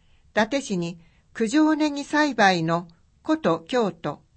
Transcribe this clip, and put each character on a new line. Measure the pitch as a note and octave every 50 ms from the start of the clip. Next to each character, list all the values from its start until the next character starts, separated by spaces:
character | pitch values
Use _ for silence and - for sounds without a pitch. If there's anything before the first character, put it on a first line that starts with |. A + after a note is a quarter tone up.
| _ _ _ _ _ _
伊 | -
達 | G#3 A3 A3 C#4 C#4
市 | C4+ - G3+
に | F3 E3+ E3+ F3+ - - _ _ _ _ _
九 | - - A3+ G#3
条 | B3+ D#4 D#4 D#4 D#4
ネ | D4 D#4 D4+
ギ | C#4+ C#4+ C#4
栽 | - D4+ D4 D4+ D4 A#3
培 | A3+ G#3 F#3+ F#3 E3+
の | D#3+ E3+ E3 E3+ F3+ - _ _ _ _ _ _ -
古 | - D#4 D3+
都 | - F3 E3 E3
京 | - - C4 B3 A3 F#3
都、 | E3+ - - D3+ C#3+ - _ _ _